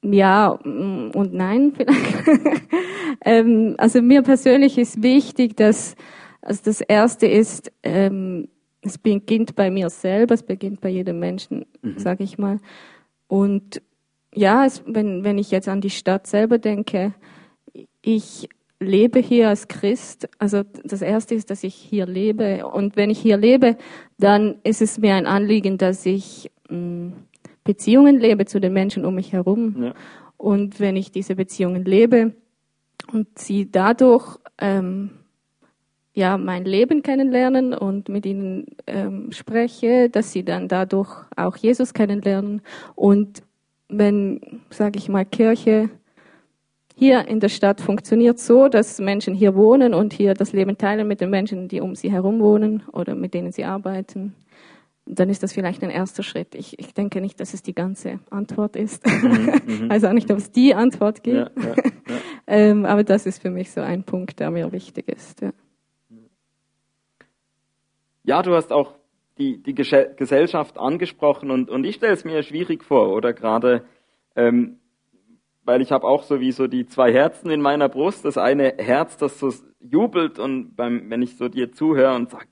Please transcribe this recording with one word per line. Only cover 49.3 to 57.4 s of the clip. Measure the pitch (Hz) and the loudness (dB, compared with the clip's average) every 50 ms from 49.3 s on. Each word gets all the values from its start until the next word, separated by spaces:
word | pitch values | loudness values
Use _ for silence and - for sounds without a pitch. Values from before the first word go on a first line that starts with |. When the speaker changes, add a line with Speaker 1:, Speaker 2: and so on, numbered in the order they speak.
| 180 | 0
Speaker 1:
hier | 196 208 202 190 | 2 2 4 6
wohnen | 190 208 214 240 277 262 240 220 | 6 6 6 6 6 6 4 4
und | 165 214 208 - | 2 0 0 -2
hier | - 208 196 190 | 0 0 0 2
das | 196 196 - - | 0 -2 -4 0
Leben | 196 190 190 196 - | -2 -2 -2 -2 -2
teilen | - 196 208 214 214 | -2 -2 -2 -2 -2
mit | 208 202 202 | -4 -4 -4
den | 185 180 | -4 -2
Menschen, | 196 196 190 214 - 185 185 185 | -2 -2 -2 -4 -6 -8 -10 -8
die | 196 185 | -8 -8
um | 170 - - | -8 -8 -10
sie | - - - | -8 -6 -4
herum | 202 180 185 196 214 226 | -2 -2 0 0 0 2
wohnen | 214 208 208 214 214 214 214 214 - - - | 4 4 4 4 2 0 -2 -4 -8 -10 -10
oder | - 175 - - | -10 -8 -8 -6
mit | - 180 185 - | -8 -8 -6 -6
denen | 175 175 175 180 | -8 -8 -8 -10
sie | - - | -10 -8
arbeiten, | - 190 196 196 190 190 190 190 _ - 202 190 202 190 _ _ _ _ _ _ - - _ _ _ _ _ _ | -8 -8 -8 -8 -8 -8 -8 -10 _ -12 -12 -12 -12 -14 _ _ _ _ _ _ -20 -20 _ _ _ _ _ _
dann | - - 185 185 190 | -18 -2 -2 0 0
ist | 196 190 - | 0 -4 -4
das | 196 - | -8 -6
vielleicht | - 190 175 180 - - | -4 -6 -6 -6 -6 -8
ein | 180 | -8
erster | - 175 185 190 - - 202 | -4 -6 -6 -6 -6 -12 -12
Schritt. | - - - 170 _ - | -10 -10 -10 -12 _ -14
Ich, | - 202 - - - | -18 -18 -18 -18 -20
ich | - - _ | -20 -14 _
denke | - 202 202 - 196 | -6 -6 -6 -4 -6
nicht, | 185 202 - | -8 -8 -10
dass | _ | _